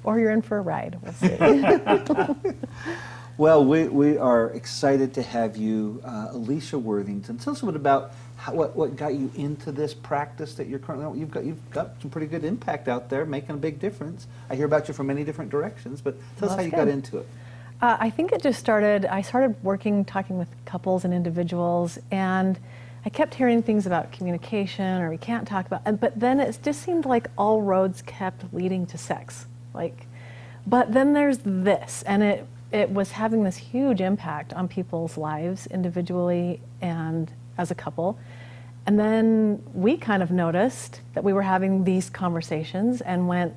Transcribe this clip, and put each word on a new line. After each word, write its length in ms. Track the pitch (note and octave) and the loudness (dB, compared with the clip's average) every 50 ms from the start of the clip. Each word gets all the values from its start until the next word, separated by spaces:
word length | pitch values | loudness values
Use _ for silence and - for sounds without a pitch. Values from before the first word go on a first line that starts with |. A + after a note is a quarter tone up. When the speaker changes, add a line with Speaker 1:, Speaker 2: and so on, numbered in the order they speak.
| - | 0
Speaker 1:
Or 140 | G#3+ G#3+ A#3 | 2 2 4
you're 140 | A3+ G#3+ | 4 4
in 100 | G#3+ A3+ | 4 2
for 160 | A3 - G#3+ G#3 | 0 0 -2 -2
a 40 | |
ride. 360 | F#3+ E3 D#3 C#3 - - E3+ - | -2 -2 -4 -4 -4 -6 -10 -10
We'll 120 | - - | -10 -12
see. 240 | F3 - - - - - | -4 2 2 2 4 6
<laughs> 1160 | - D4 C#4+ C#4 C#4 - F4 E4 - - G4+ G4 - - D4+ G4 F#4 - C#4+ - - F#4+ - - - - - - - E4 E4+ - - - - - - - - - | 6 8 8 8 6 6 4 4 4 2 2 2 4 2 2 2 2 0 -2 -2 -2 -4 -4 -4 -10 -12 -12 -12 -10 -8 -8 -8 -10 -14 -14 -16 -16 -14 0 4
Speaker 2:
Well, 260 | D3+ D#3 D#3+ D3+ C#3 | 8 8 10 10 8
we, 240 | C3 D3+ D#3+ D#3+ - | 8 6 4 4 4
we 300 | - C#3 C#3+ D3 D3+ - | 4 4 6 6 6 4
are 320 | C3+ B2+ A#2+ A#2 A2+ A2+ | 4 6 6 6 4 2
excited 640 | - A#2 A#2+ - - - - C#3 C#3 C3+ C3+ B2+ B2 | -2 -6 -8 -8 -6 0 2 4 4 4 4 2 0
to 80 | C3+ | -4
have 340 | A#2 - - A#2+ A2+ A2 G#2 | -6 -2 0 0 0 0 -2
you, 460 | A2 A2 A2 A2 A2 G#2+ G#2+ G#2+ B2+ - | -2 -2 0 0 0 0 -2 -6 -8 -10
uh, 240 | B2 A#2+ G#2+ A2 - | -8 -8 -8 -8 -8
Alicia 460 | - B2 A2+ A2+ C#3+ D#3 C3+ - - C#3+ | -8 -8 -2 -2 -2 -2 -2 -4 -6 -4
Worthington. 600 | A#2 A2 G#2 G2+ G2 G2+ G2+ G2+ G2 - A#3 A#2 | -2 0 0 0 0 -2 -6 -6 -6 -8 -10 -6
Tell 160 | - C#4+ D4 | -4 -6 -4
us 80 | - | -2
a 40 | - | -4
bit 80 | G3+ D#3+ | -4 -4
about 380 | D3+ C#3 C#3 C#3 C3 - - - - - - - | 0 4 4 4 4 2 -4 -14 -18 -18 -18 -18
how, 160 | - - - | -12 -8 -4
what, 240 | B2 E3 D#3 - - | 0 0 0 0 0
what 180 | D3+ D#3 C3 C#3 | -2 -2 -2 -2
got 200 | B2+ D3 D3+ C3+ | -4 -4 -4 -2
you 160 | C#3+ C3+ B2 A#2+ | -2 -4 -4 -4
into 360 | - C#3+ C#3+ D3 C#3+ - D#3+ | -4 -4 -4 -6 -6 -8 -8
this 220 | C#3 C3+ D3+ D3 D3+ | -4 -4 -4 -4 -6
practice 600 | - - - D#3 C#3+ D3 D3 - - D#3 - - | -10 -6 -4 -2 -2 -2 -4 -8 -12 -12 -12 -8
that 120 | - - - | -10 -8 -8
you're 100 | C3 C3+ | -8 -8
currently, 400 | - - D3+ C3 D3 D#3 - B2+ | -8 -8 -8 -8 -8 -6 -6 -6
you've 120 | D#3+ D3+ | -8 -6
got, 140 | - D#3+ B2 | -6 -6 -6
you've 240 | C#3+ D#3+ - - - | -6 -8 -8 -12 -8
got 220 | - C#3+ F3 - - - | -6 -6 -6 -6 -8 -12
some 80 | - C#3+ | -12 -8
pretty 160 | - E3 D#3 | -6 -6 -6
good 180 | D3 E3 E3 D3+ | -4 -6 -4 -2
impact 440 | D#3 G#3 A#3 - - D3 - - C3 | -4 -4 -4 -4 -4 -6 -4 -2 -2
out 200 | A#2+ B2 B2 - | -2 -2 -4 -4
there, 160 | C3+ C3+ D#3 | -4 -2 -2
making 280 | D#3 C#3+ C3+ B2+ - | -2 -4 -6 -6 -6
a 60 | D3+ C#3+ | -6 -4
big 220 | C#3+ D#3+ D3 - | -4 -4 -4 -4
difference. 460 | - G3+ G3+ - D3 D#3 F3 - - - - - - - | -6 -6 -6 -6 -10 -10 -10 -12 -14 -18 -18 -18 -10 -8
I 40 | C3 | -2
hear 120 | C3 D3 | -2 2
about 200 | C#3+ D#3 D3+ D3 | 2 2 2 2
you 60 | - | -2
from 140 | C#3+ - C#3 | -6 -4 -2
many 180 | C3+ C#3 C#3+ D3+ | -2 -2 -2 -4
different 260 | D3+ D3 D#3+ D#3 - | -6 -6 -8 -8 -4
directions, 520 | - D3 D#3+ A3 - - - B2 C3+ D3 | -4 -2 -4 -4 -8 -10 -12 -12 -12 -6
but 120 | - C#3 B2 - - - - - | -6 -6 -6 -6 -16 -18 -6 -2
tell 120 | G#3 F#3 | -2 0
us 0 | |
Speaker 1:
Well, 0 | |
Speaker 2:
how 60 | F#3 | 0
Speaker 1:
that's 80 | G3 F#3 | 0 -2
Speaker 2:
you 40 | E3 | 0
got 120 | E3 E3 D3 | 2 4 4
Speaker 1:
good. 40 | C#3+ | 4
Speaker 2:
into 260 | C#3 C3+ B2+ - - - | 2 0 -4 -6 -8 -8
it. 80 | - - - - - - - - - - - - | -8 -8 -16 -18 -18 -18 -18 -18 -18 -18 -4 2
Speaker 1:
Uh, 160 | - A#3+ A3+ - | 4 4 4 4
I 120 | A3 A3+ | 2 0
think 220 | G#3+ - D#4+ F#4 | 0 0 2 2
it 100 | - - | 2 2
just 180 | - C#4+ A#3 - | 2 2 0 2
started, 460 | - - A3 G#3 G#3 G#3 G#3 G3+ G3 | 2 2 4 6 6 6 4 4 2
I 160 | - F#3 G3 | 2 0 -2
started 340 | F#3+ - - B3 C4+ B3+ G#3 - - | -2 0 2 4 4 4 2 0 0
working, 400 | F#3+ G3+ G3+ - G#3+ G#3 G3+ G3 | -2 -2 0 0 2 2 2 2
talking 320 | - - G3 F#3+ - F#3 F3+ | 0 -2 -4 -4 -2 -4 -4
with 100 | F3 - - - - | -4 -6 -8 -16 -14
couples 400 | - - F3+ - F#3+ F#3 F3+ F3+ | -8 -8 -4 0 0 0 2 2
and 80 | F3+ F3+ | 2 0
individuals, 840 | F3 E3+ E3+ E3 F3 F3 E3+ F3 F3 F3 F3 F3 F3 F3 E3+ - - - - | 2 0 0 0 0 0 0 0 0 2 2 2 2 0 0 -4 -8 -8 -4
and 480 | G3+ F#3+ F#3+ F#3 F#3 F#3 F#3+ F#3+ F#3+ - - - - - - - - - - | 0 0 2 2 2 2 2 2 0 -2 -6 -16 -18 -18 -18 -18 -18 -8 -8
I 20 | G#3+ | -6
kept 260 | - - D4+ D4+ - | 0 0 0 0 2
hearing 280 | - C4 B3 A#3 A#3 | 2 4 4 4 4
things 240 | A3+ - G#3+ G#3 F#3+ | 4 4 2 2 2
about 260 | F#3+ F3 D#3+ - - | 2 0 0 0 -2
communication 880 | - - F3+ F3+ F3 E3 - - A3+ G#3 G3 F3+ - - G3 F#3 F#3 F#3 | -8 -6 -4 -4 -4 -4 -4 -4 -2 -2 -2 -2 -2 -2 0 0 0 0
or 80 | F3 D#3+ | 0 -2
we 80 | D#3+ | -4
can't 320 | E3+ - - A#3 A#3 G#3+ - | -6 -4 -4 -4 -4 -4 -2
talk 180 | G3+ F#3+ F#3 | -4 -4 -2
about, 140 | - G3 - - | -2 -6 -4 0
and, 120 | G#3+ G#3+ G#3 | -2 0 2
but 220 | A#3+ A3 - A3 | 0 0 0 2
then 180 | A#3 B3 C4 C#4 | 2 4 4 4
it 200 | C4+ - A#3 - | 2 0 -2 -2
just 200 | - D4 D4 - | -2 -2 -2 -2
seemed 240 | - F#4 F4 E4+ D4+ | -2 0 0 0 2
like 220 | C4+ B3 A#3 A#3 - - - | 4 2 2 2 -2 -2 0
all 240 | G3+ G#3 A3 A3 | 4 4 4 4
roads 400 | G#3 G3+ F#3+ F#3+ F#3+ F#3+ F#3 - | 4 4 4 4 4 2 0 -6
kept 500 | - - - - G3 F#3 F#3 - F#3+ F3+ | -12 -14 -10 -6 -6 -6 -6 -8 -14 -8
leading 320 | - F3 F3+ F#3 F#3 F#3 F3 | -6 -4 -2 -2 0 -2 -4
to 120 | F3 - - | -4 -8 -14
sex. 480 | - - - - - - - - - - - - - - | -6 -6 -6 -6 -6 -14 -16 -16 -16 -18 -18 -18 -18 -14
Like, 340 | - - E3+ E3+ - - - - - - - - - - - - - - - | -8 -6 -6 -6 -6 -10 -18 -18 -18 -18 -18 -18 -18 -18 -18 -18 -18 -12 0
but 260 | F#3+ A#3+ B3 B3+ A#3 | 4 4 4 4 6
then 220 | A3 C4 C4+ C#4+ D4 | 6 6 6 6 6
there's 240 | D4 D4 C#4+ C4 A3+ - | 6 6 4 2 2 0
this, 580 | G3+ F#3+ F#3 F#3 G#3 F#3 - - - - - - | -2 0 2 4 4 4 4 0 -8 -10 -8 -2
and 160 | F#3+ G3+ G3+ | 0 2 4
it, 240 | G#3 G#3 G3 - - - - - - - | 4 4 2 0 -4 -12 -16 -18 -8 -2
it 180 | - G#3 G3+ - | 2 2 2 2
was 200 | G3 G3+ F#3+ F#3+ | 2 0 0 -2
having 340 | - - A3 A3 A3+ A3+ G#3 | -2 -2 0 2 2 4 2
this 140 | F#3 F3+ - | 2 0 -4
huge 420 | - - - B3 C#4 C#4 A#3+ F#3 | -10 -6 -2 0 2 2 2 2
impact 540 | F#3 F#3 G3+ G#3 - E3 D3+ D3+ C#3+ - - | 2 2 0 0 -2 -6 -6 -6 -8 -8 -4
on 120 | E3+ F#3 | -4 -4
people's 520 | F3+ - F#3+ F3 - - E3 E3+ E3 - D#3 | -2 -2 -6 -6 -4 -4 -4 -4 -4 -4 -4
lives 480 | D#3 D3+ D3+ D3+ E3 F3 F#3+ F#3+ - | -4 -4 -2 -2 -2 -4 -4 -6 -8
individually 920 | - - F#3+ F3+ F3+ E3+ F3+ F3 F3 F3+ F3+ F3 F3 F3 F3 F3 F3 F3 - - - - - | -6 -4 -2 -2 0 -2 -2 -2 -2 0 0 2 2 2 2 0 -2 -4 -6 -10 -18 -12 -6
and 500 | - F3 E3 E3 D#3+ D#3+ D#3+ E3 D#3+ D#3+ - - - - - - | -4 -4 -4 -2 -4 -2 -2 -2 -4 -4 -8 -16 -18 -12 -6 -6
as 120 | F3 - | -4 -4
a 40 | F3+ | -4
couple. 440 | - - D3+ - - E3 F#3 A3+ - - - - - - - - - - - - - - | -6 -6 -8 -4 -2 -2 -2 -2 -4 -12 -18 -18 -18 -18 -18 -18 -18 -18 -18 -18 -8 0
And 120 | - G#3 G#3 | 2 4 4
then 640 | G#3 G#3+ A3 A3+ A3 A3+ A3+ A3 A3 G#3+ G#3 G#3 - - - | 4 4 4 4 6 6 6 6 4 4 2 0 -4 -8 -4
we 240 | F#3 F3+ A3 D#4 E4 | 2 4 4 4 2
kind 240 | - A3+ G3+ F#3+ | 2 0 2 2
of 80 | F#3 D#3+ | 2 2
noticed 720 | F#3 F3+ E3+ E3 E3 F3+ G#3 C4 - - - - - - - - | 2 2 2 2 4 4 2 2 0 -4 -14 -14 -16 -18 -18 -8
that 100 | - - | -6 0
we 120 | - G3+ G3 | 2 2 2
were 80 | G3 | 2
having 420 | G3 F#3+ F#3 F#3 F#3+ F#3+ F#3+ F#3+ F#3 | 2 2 2 2 4 2 2 4 4
these 240 | F#3+ F#3 F#3 F3+ - | 4 4 2 0 -2
conversations 920 | - - F#3 F3 E3+ E3 E3 - E3+ D#3 D#3+ - - F#3 G#3 A#3+ B3 A#3+ | -6 -2 -2 0 0 -2 -2 -2 -4 -4 -4 -4 -2 0 2 2 0 0
and 260 | - - F3+ F3+ F3+ F3 | -2 -2 0 2 2 2
went 240 | F3 F3+ F3+ E3 - | 2 2 0 0 -4